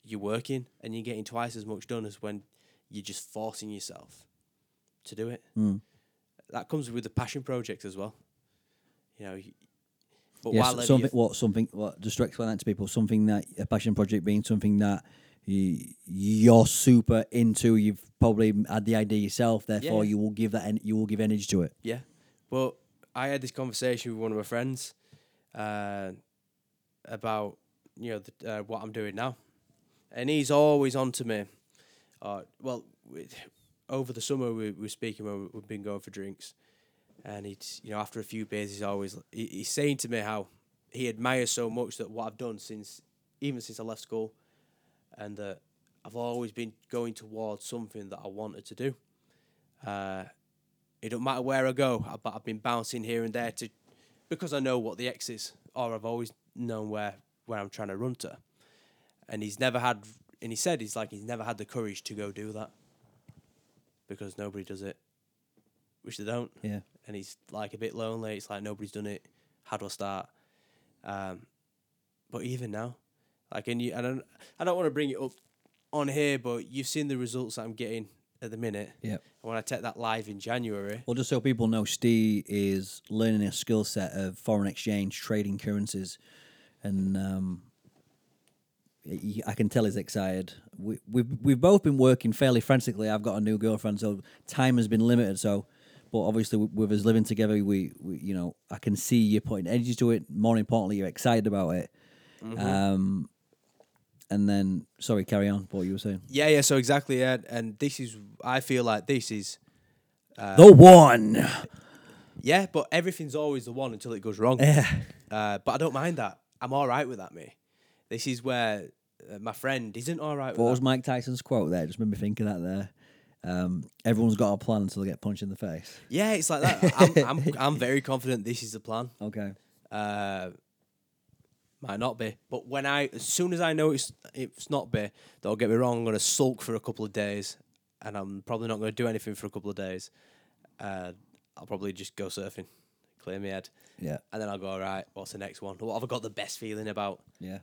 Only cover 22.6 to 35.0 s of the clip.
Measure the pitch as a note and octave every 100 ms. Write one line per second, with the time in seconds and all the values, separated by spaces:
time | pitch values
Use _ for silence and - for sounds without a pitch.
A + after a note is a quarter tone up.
22.6 | C3 - _ _ _ B2+ C3+ C#3 B2+ -
23.6 | C3 G#2+ B2+ A#2+ A#2+ A2 A2+ G#2+ G2+ A#2
24.6 | C3 C3 - - _ - _ _ _ A#2
25.6 | G#2+ G#2 G2+ G2+ F#2+ F#2 _ _ _ _
26.6 | _ _ _ _ - A2 A2+ G#2+ G#2 -
27.6 | _ _ _ - A#2 G#2 - - A2+ G#2+
28.6 | G2+ A2 A2 A2 G#2 G2 B2+ B2 _ _
29.6 | _ _ _ _ _ A#2+ C3 D3+ C3+ D3
30.6 | D3+ D3 C3+ C3 C3 A#2+ A#2 G#2 G2 _
31.6 | _ _ _ _ _ _ G#2 G2 - _
32.6 | C3 A#2+ - _ A1+ D2+ - - - _
33.6 | _ _ - C3+ B2+ A#2+ - C3+ A#2+ A2+
34.6 | G#2+ F2+ G#2 -